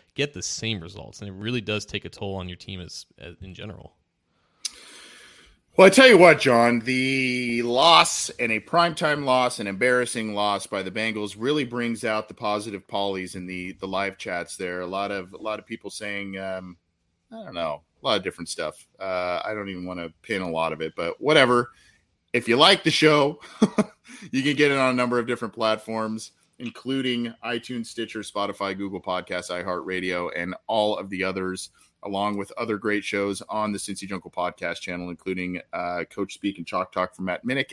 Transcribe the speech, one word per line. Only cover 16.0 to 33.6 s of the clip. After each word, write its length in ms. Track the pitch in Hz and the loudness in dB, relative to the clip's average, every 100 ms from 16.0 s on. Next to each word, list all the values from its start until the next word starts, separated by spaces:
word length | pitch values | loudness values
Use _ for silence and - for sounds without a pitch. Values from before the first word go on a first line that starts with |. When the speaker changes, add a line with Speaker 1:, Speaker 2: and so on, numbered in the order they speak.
| 104 101 98 95 | -10 -8 -8 -8
Speaker 2:
um, 400 | 95 95 92 90 _ _ _ _ _ | -8 -8 -10 -18 _ _ _ _ _
I 140 | 226 | -18
don't 100 | 202 | -14
know, 280 | 87 80 76 _ _ | -6 -6 -6 _ _
a 20 | |
lot 120 | 139 104 | -2 -2
of 80 | |
different 240 | 92 - 85 | -2 -8 -10
stuff. 400 | - 78 - - - | -6 -6 -8 -20 -12
Uh, 420 | 95 92 90 87 | -6 -4 -2 -4
I 100 | 104 | -4
don't 140 | 107 98 | -6 -8
even 180 | 92 90 | -10 -10
wanna 220 | 90 85 _ | -8 -10 _
pin 200 | - 101 | -6 -4
a 80 | 92 | -2
lot 220 | 80 82 | -2 -2
of 80 | 78 | -2
it, 140 | 80 85 | -8 -6
but 240 | 85 - | -6 -4
whatever. 500 | 139 156 127 123 120 _ _ _ _ _ _ | 4 6 6 4 2 _ _ _ _ _ _
If 160 | 123 117 | -2 2
you 80 | 120 | 6
like 260 | 170 196 | 6 6
the 80 | 160 | 2
show, 480 | - 156 147 143 165 - - | 4 6 6 4 0 -12 0
<laughs> 720 | 220 - - _ _ - 165 | 0 2 -2 _ _ -20 -6
you 100 | 131 | -2
can 140 | 139 139 | 0 4
get 160 | 147 | 4
it 60 | 139 | 4
on 120 | 131 | 2
a 60 | 127 | 2
number 240 | 123 120 | 2 2
of 80 | 117 | 0
different 260 | 120 113 | -2 -4
platforms, 800 | 117 110 110 110 113 110 110 - _ _ _ | -2 0 0 -2 -4 -4 -6 -10 _ _ _
including 720 | 120 - 123 135 127 120 117 113 | -14 -10 -4 -2 -2 -2 -4 -8
iTunes, 420 | 113 120 - 123 113 | -6 -6 -6 -8 -8
Stitcher, 340 | - 113 110 | -8 -8 -8
Spotify, 560 | 101 104 101 98 98 95 | -8 -4 -4 -4 -4 -4
Google 240 | 98 95 | -6 -8
Podcasts, 480 | 95 92 90 90 - | -6 -6 -4 -8 -6
iHeartRadio, 840 | 90 92 90 90 92 92 87 87 | -6 -4 -6 -4 -4 -2 -4 -4
and 220 | 85 90 - - | -6 -6 -8 -4
all 300 | 110 107 95 | 2 2 0
of 120 | 95 | -6
the 140 | 92 | -4
others, 480 | 92 95 92 92 - _ _ _ | -2 -2 -6 -6 -12 _ _ _
along 320 | 101 98 104 101 | -8 -4 -2 -4
with 160 | 98 - | -8 -8
other 220 | 113 104 | -4 -2
great 240 | 107 104 | 0 -2
shows 400 | 98 101 101 98 - | -2 -2 -2 -2 -6
on 240 | 107 | -4